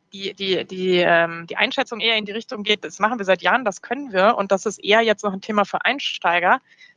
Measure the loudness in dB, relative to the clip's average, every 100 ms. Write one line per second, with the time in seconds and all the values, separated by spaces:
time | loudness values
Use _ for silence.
0 | _ -12 -10 -4 -2 -2 -2 -4 0 4
1 | 4 4 2 -4 -10 -4 -2 -2 -4 -2
2 | -2 -2 -2 -8 -8 -6 -2 -2 -4 -4
3 | -2 0 0 0 2 0 0 -6 -6 -8
4 | -4 2 4 2 0 0 0 -6 2 4
5 | 4 0 -2 -6 -2 0 0 0 -2 -2
6 | -4 -2 0 2 4 2 0 _ -20